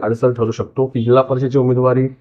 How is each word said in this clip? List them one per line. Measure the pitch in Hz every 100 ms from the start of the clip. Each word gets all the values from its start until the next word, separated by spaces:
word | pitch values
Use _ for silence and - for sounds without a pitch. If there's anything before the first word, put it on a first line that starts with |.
अडचण | 107 117 127
ठरू | 120 113
शकतो | 113 101 - 131
की | 127
जिल्हा | 113 131
परिषदेची | 131 131 135 135
उमेदवारी | 127 127 127 127 131 -